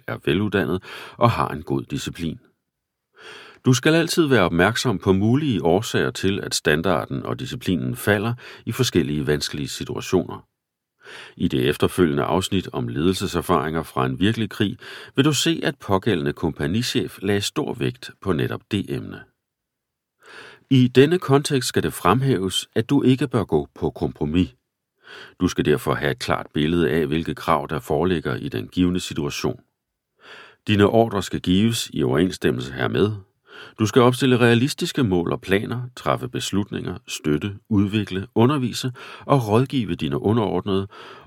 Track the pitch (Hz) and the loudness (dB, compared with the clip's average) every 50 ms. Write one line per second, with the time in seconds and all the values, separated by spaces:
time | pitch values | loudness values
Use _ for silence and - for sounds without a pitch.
0 | - - 117 - - - 92 95 107 104 98 98 78 65 87 95 - - - - | -4 -10 -10 -6 -2 0 0 2 0 2 0 0 0 0 -2 -4 -6 -10 -16 -16
1 | - - - - - 120 - - 67 - - 73 78 - 69 67 65 - 73 67 | -16 -18 -2 0 2 2 2 0 -2 -4 -4 -8 -6 -4 -4 -4 -4 -6 -8 -8
2 | - - - - 85 78 - - _ _ _ _ _ _ _ _ _ _ _ _ | -8 -10 -8 -8 -8 -8 -8 -10 _ _ _ _ _ _ _ _ _ _ _ _
3 | _ _ _ - - - - - - - - _ _ 123 127 123 - 156 156 165 | _ _ _ -20 -20 -20 -20 -20 -20 -20 -20 _ _ 2 2 4 4 4 4 4
4 | 160 165 - 180 160 139 131 110 90 82 85 82 90 104 120 - - 131 104 - | 2 2 2 2 4 4 6 6 6 4 4 4 4 4 2 0 -2 -2 -2 0
5 | - 101 95 95 101 110 123 143 160 143 110 82 71 82 85 98 113 - - 110 | 2 2 2 4 4 2 2 2 2 0 0 0 2 2 2 2 2 0 -2 0
6 | 76 65 64 - - 95 101 - - - - - - 80 76 80 82 95 87 65 | 0 0 -2 -2 -2 -2 -2 -2 -4 -4 -6 -2 0 2 0 2 2 0 0 0
7 | 55 - 69 65 - - 62 62 65 64 - 64 - - 90 76 64 64 62 - | -2 -4 -6 -8 -6 -6 -8 -8 -8 -10 -10 -6 -2 -2 -2 -2 -2 -4 -6 -2
8 | - 110 104 104 101 117 123 123 - - - - - - 117 - 127 - - 92 | 0 2 2 2 2 -2 -4 -4 -8 -16 -20 -12 -10 -8 -2 -2 -2 2 2 2
9 | 73 65 73 76 69 67 73 71 - - - 73 69 65 - - - - - 55 | 2 2 -2 -2 0 0 0 0 -2 -4 -6 -8 -8 -8 -8 -8 -8 -8 -8 -8
10 | 60 - - 90 - - 92 104 - _ _ _ _ _ _ _ _ _ _ _ | -4 0 0 0 0 0 -8 -14 -16 _ _ _ _ _ _ _ _ _ _ _
11 | _ - - - - - - - - 85 78 65 62 69 76 - 101 90 - - | _ -20 -18 -18 -18 -20 -8 -4 -2 0 0 2 0 0 0 0 -2 -2 2 2
12 | 90 78 71 69 64 - 80 92 95 - 101 92 - - - 69 62 58 58 67 | 2 4 4 0 0 0 0 0 0 0 -2 -4 -4 -4 -6 -6 -6 -6 -4 0
13 | 80 92 95 - 98 82 85 85 76 - 90 78 67 80 80 82 73 - - 67 | 0 0 0 0 -4 -4 -4 -4 0 2 2 2 2 0 -2 -4 -6 -4 -4 -2
14 | 65 65 65 64 90 104 113 113 110 95 - - 110 98 - - - - - - | -2 -2 0 0 0 0 0 0 -4 -6 -2 -2 -2 -2 -2 -8 -14 -18 -18 -18
15 | - - _ - 135 156 147 - - 165 165 - - 160 - - - - 98 95 | -18 -4 _ 2 2 2 2 2 0 0 -2 0 -2 -4 -4 -4 -2 -2 -2 0
16 | - - 98 82 69 71 73 - - 80 69 - 76 78 92 117 123 - - 123 | 2 0 -2 0 -2 -4 -4 -2 -4 -4 -2 -2 -4 -2 -2 -2 -2 -2 -2 -2
17 | 85 78 - - - 98 101 101 101 - - 156 139 - - - - 64 123 - | -4 -4 -8 -6 -2 0 0 0 -2 -2 -4 -4 -4 -4 -4 -4 -4 -4 -4 -6
18 | - - - _ - 98 87 69 60 55 57 - - _ 110 98 - - 69 - | -14 -20 -20 _ -4 -4 -2 -2 -2 -2 -4 -8 -6 _ -4 -4 -4 -4 -6 -8
19 | - - - - - - _ _ _ _ _ _ _ _ _ _ _ _ _ _ | -8 -10 -14 -16 -18 -20 _ _ _ _ _ _ _ _ _ _ _ _ _ _
20 | _ _ _ _ _ - - - - - - - _ _ 135 127 123 120 - 127 | _ _ _ _ _ -20 -20 -20 -20 -20 -20 -20 _ _ 4 6 6 6 8 6
21 | 139 156 175 185 - - 135 143 - - 147 131 123 - - 101 82 80 - - | 6 6 4 0 2 2 2 2 2 0 -2 -2 -2 -2 -2 -2 -2 -2 -4 0
22 | - - 196 139 131 135 120 90 95 92 - - - - _ 110 110 - 143 139 | 2 2 2 4 2 2 0 0 0 -2 -4 -4 -6 -4 _ -4 -2 0 0 2
23 | - 123 131 127 147 135 - 117 87 - 82 76 71 - _ - 87 73 - - | 4 4 2 2 0 -2 -2 -2 -2 0 0 -2 -2 -2 _ -4 -4 -4 -2 -2
24 | 85 71 65 - 80 73 80 90 90 - - _ _ _ _ _ _ _ _ _ | -4 -6 -4 -4 -6 0 0 0 0 0 -4 _ _ _ _ _ _ _ _ _
25 | _ - - - - - - _ 90 85 - - 76 76 73 65 - 76 67 - | _ -20 -20 -20 -20 -20 -6 _ -2 0 0 0 2 2 2 2 2 -2 -2 -2
26 | 73 71 65 - - - - - - - - 78 76 76 87 87 82 64 73 85 | -2 -4 -4 -4 -2 -2 -2 -4 -4 -6 -4 -2 0 0 2 2 2 2 0 0
27 | 78 67 76 82 80 78 73 - - - 82 73 71 76 78 71 - - 78 73 | 0 0 -2 -4 -4 -4 -8 -6 0 0 0 0 0 -4 -6 -8 -4 -2 -2 0
28 | 85 92 90 78 - 73 62 - - 69 - 55 52 - - 87 90 87 90 90 | 0 0 0 -2 -2 -4 -6 -4 -6 -6 -6 -6 -8 -6 0 0 2 2 2 -2
29 | - - - 85 73 71 - - - 76 60 - _ _ _ _ _ _ _ _ | -4 -6 -6 -6 -6 -6 -6 -4 -4 -4 -4 -6 _ _ _ _ _ _ _ _
30 | _ _ _ _ _ - - - - - _ _ _ - 107 98 101 - - 113 | _ _ _ _ _ -20 -20 -20 -20 -20 _ _ _ 0 4 4 6 6 6 4
31 | 117 113 101 98 90 - - - - 92 92 95 107 117 117 - - - - 73 | 2 4 0 -4 -4 -4 -6 -4 0 2 2 4 4 2 0 -2 -6 -6 -4 -2
32 | 71 62 65 - 92 92 85 - - 82 64 62 62 64 65 64 64 57 57 69 | 0 2 2 2 2 0 0 0 0 0 0 0 -4 -8 -6 -4 -4 -2 0 2
33 | 92 110 107 101 - _ _ _ _ _ - - - - - - 110 104 - 131 | 0 0 0 -6 -12 _ _ _ _ _ -20 -20 -20 -20 -4 -2 -2 2 4 6
34 | 120 123 127 127 139 127 127 117 123 117 117 117 127 156 - - 180 170 - 156 | 6 6 6 4 2 2 4 6 6 6 6 6 4 0 -2 -4 -6 -4 0 0
35 | 131 101 92 87 85 - - - - - 98 98 104 101 113 127 127 123 - - | 2 2 2 2 0 0 -4 -4 0 0 0 0 0 -2 -6 -6 -8 -10 -12 -6
36 | - - 65 - - - - - - - - 98 104 - - 92 85 - - - | -2 -2 -2 -2 -2 -6 -6 -8 -6 -4 -2 -4 -4 -4 -6 -8 -6 -8 -10 -10
37 | - - - - - 78 73 76 - 104 101 - - _ 110 98 104 98 101 110 | -10 -12 -12 -6 -2 0 0 0 -2 -4 -8 -10 -6 _ 2 2 2 2 0 -2
38 | 101 - 92 95 98 - _ 110 117 127 156 143 127 107 - - - 131 123 - | -2 -2 -6 -6 -8 -2 _ 4 4 4 4 2 -2 -4 -4 -4 -6 -6 -8 -8
39 | - - - - - - 143 139 113 107 104 117 135 - 143 131 107 85 85 - | -16 -18 -18 -16 0 2 2 2 4 4 4 2 2 2 0 -4 -2 -2 -4 -4
40 | 80 69 69 71 - 98 110 120 104 92 87 90 - 101 95 98 98 - - - | -2 -4 -4 0 2 2 2 2 2 0 -2 -2 -2 -2 -2 -2 -2 -4 -10 -18
41 | - - - - - | -20 -20 -20 -20 -6